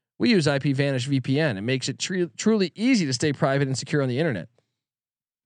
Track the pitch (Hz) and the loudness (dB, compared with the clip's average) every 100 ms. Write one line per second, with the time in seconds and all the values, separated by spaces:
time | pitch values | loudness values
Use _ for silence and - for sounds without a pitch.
0 | _ - 247 202 147 139 147 135 143 131 | _ -2 2 4 2 2 0 0 0 0
1 | 127 135 127 139 156 95 113 131 139 120 | 0 -2 0 0 0 -2 -2 -2 -4 -6
2 | - 185 170 - 214 220 180 - 240 240 | -4 -2 -4 -2 2 2 0 0 2 2
3 | 143 123 151 135 143 139 139 131 - 147 | 0 0 -2 0 0 2 0 -2 -2 -2
4 | 131 123 165 95 - _ _ _ _ _ | 0 0 -2 -4 -8 _ _ _ _ _
5 | _ _ _ _ | _ _ _ _